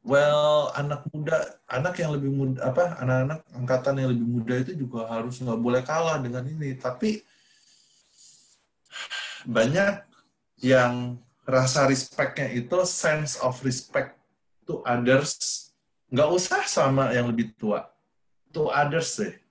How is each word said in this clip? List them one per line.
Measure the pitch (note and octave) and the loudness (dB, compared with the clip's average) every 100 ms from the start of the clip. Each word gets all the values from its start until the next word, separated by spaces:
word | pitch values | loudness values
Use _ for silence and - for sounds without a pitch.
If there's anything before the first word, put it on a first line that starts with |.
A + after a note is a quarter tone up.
well, | - C#3 D3 D3+ D3 D3+ C#3+ | 2 4 4 4 4 4 2
anak | - D3 C#3+ - | -4 -4 -6 -8
muda, | D3+ D3+ D#3+ - - _ | -6 -2 0 -2 -10 _
anak | B2 E3 F3+ | -2 -2 -2
yang | D#3+ D3 | -2 -2
lebih | C#3 | -2
muda, | C#3 C3+ C3 | 0 -2 -2
apa, | C3 C3 F3 D#3+ | -2 0 0 0
anak-anak | B2+ C3 C3 D#3+ _ | 0 0 0 -4 _
angkatan | - B2+ B2+ C#3 C3+ | -10 -2 0 0 0
yang | C3 | 0
lebih | A#2+ A#2 | 0 0
muda | A#2+ A2+ B2 | -2 0 -2
itu | C3 | -2
juga | F3+ B2 A#2 A2+ | -6 -8 -6 -6
harus | A#2 A#2 B2+ | -6 -6 -8
nggak | B2+ A2+ | -6 -2
boleh | A#2+ B2+ | 0 0
kalah | B2+ D#3 E3 D3+ | 0 -2 0 -2
dengan | B2+ B2 B2+ | -4 -6 -8
ini. | D#3 C#3+ | -6 -6
Tapi | C3 B2+ B2+ A3 G#3+ _ _ _ _ _ _ _ _ _ _ - - _ _ _ _ _ - - - - - | -6 -8 -2 -2 -2 _ _ _ _ _ _ _ _ _ _ -20 -20 _ _ _ _ _ -16 -10 -10 -10 -12
banyak | - A2+ A#2+ E3+ G3+ G3+ - _ _ _ _ _ | -4 2 4 4 2 0 -10 _ _ _ _ _
yang | B2+ C3 B2 B2 B2 A#2+ _ _ | 4 6 4 0 -6 -8 _ _
rasa | - C3 C3 D3+ C3+ | 0 2 2 4 4
respect-nya | C3 - - C3 C3+ C3+ | 2 -2 -4 -4 -2 -4
itu, | A#2+ B2 F3+ | -4 -2 0
sense | F3+ - E3+ D3+ D3 - | 0 0 0 0 -2 -2
of | - B2+ | -2 -2
respect | C3+ B2+ - D3 - - _ _ _ _ | -2 -4 -2 -4 -4 -10 _ _ _ _
to | - D#3+ | -8 -6
others, | - A#2+ A#2+ C3+ D3 - - - - _ _ _ _ | -2 0 4 4 4 -4 -6 -6 -10 _ _ _ _
nggak | B2 D3+ | 2 4
usah | F3+ F3+ F#4+ | 4 2 -2
sama | F#4+ - C#3 C3+ C3 | 0 2 2 4 2
yang | B2 A#2+ | 2 0
lebih | A#2 A2 | 0 -2
tua, | - G#2+ G2+ - _ _ _ _ _ _ | -2 -2 -2 -4 _ _ _ _ _ _
to | E3 D3+ | -2 0
others | C3 C#3+ D#3 D#3+ - | 2 2 0 -2 -4
deh. | G2+ - _ | -6 -6 _